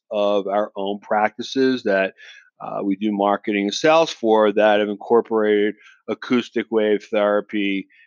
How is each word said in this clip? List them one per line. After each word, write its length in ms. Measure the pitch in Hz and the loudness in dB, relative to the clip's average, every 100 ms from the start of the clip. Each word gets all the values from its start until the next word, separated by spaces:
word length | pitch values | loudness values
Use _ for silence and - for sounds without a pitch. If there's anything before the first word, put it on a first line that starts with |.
| _ | _
of 360 | 107 101 104 95 | -2 0 0 -2
our 260 | 104 107 101 | -2 -4 -6
own 240 | 98 104 | -6 -8
practices 840 | - 107 107 - 117 135 131 127 | -4 0 0 -4 -8 0 0 0
that, 320 | 110 98 95 - - - _ _ | 0 0 0 -6 -20 -20 _ _
uh, 220 | 104 104 | -12 -6
we 140 | 101 95 | -4 -2
do 160 | 107 | -2
marketing 500 | 101 101 101 - 101 101 | 0 2 0 -2 -2 -2
and 60 | |
sales 380 | - 156 160 160 | 0 2 2 0
for 400 | - 110 110 107 | -2 2 4 4
that 300 | 104 107 104 | 4 2 4
have 80 | 104 | 0
incorporated 840 | 104 - 117 110 110 107 104 104 - - _ - | -4 0 0 2 0 2 2 0 -4 -16 _ -10
acoustic 560 | 107 - 123 110 117 104 | -10 -2 -2 0 -6 -2
wave 380 | 110 107 104 - | 0 0 0 -2
therapy 800 | 107 104 104 101 107 101 98 95 _ | 0 0 0 -2 -4 -2 -4 -8 _